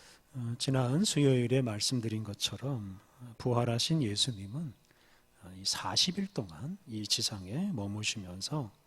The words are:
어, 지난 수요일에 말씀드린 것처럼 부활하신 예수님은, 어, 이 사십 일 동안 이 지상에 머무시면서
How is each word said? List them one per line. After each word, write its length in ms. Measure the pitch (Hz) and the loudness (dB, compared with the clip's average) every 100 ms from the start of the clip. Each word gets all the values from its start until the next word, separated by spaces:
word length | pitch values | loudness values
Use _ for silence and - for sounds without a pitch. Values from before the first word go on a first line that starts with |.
| - - _ | -20 -20 _
어, 200 | 131 117 120 | -8 -6 -2
지난 460 | - 131 123 143 | 2 2 4 4
수요일에 580 | 214 - 139 127 120 131 | 2 4 6 6 4 2
말씀드린 600 | 123 104 - 127 113 110 | 2 0 0 0 0 -2
것처럼 760 | 104 101 - 101 135 131 98 95 - - 123 113 | -4 -4 -4 -2 -4 -4 -6 -10 -16 -20 -18 -4
부활하신 640 | 127 120 120 117 - 160 | 2 2 4 2 2 2
예수님은, 720 | 117 101 - 104 98 127 160 - _ _ _ _ _ _ | 2 2 0 -2 -6 -6 -6 -10 _ _ _ _ _ _
어, 100 | 90 92 | -18 -4
이 80 | |
사십 540 | 95 - 95 92 - 180 | -2 0 0 2 2 2
일 80 | 196 | -2
동안 500 | - 101 78 127 196 - | -2 -6 -6 -8 -8 -8
이 200 | 110 104 | -6 0
지상에 640 | - 113 104 92 131 202 | 0 0 -4 -6 -4 -2
머무시면서 1000 | 147 101 104 107 110 92 90 - 151 110 - | -2 -4 -2 -4 -4 -8 -8 -4 -4 -4 -10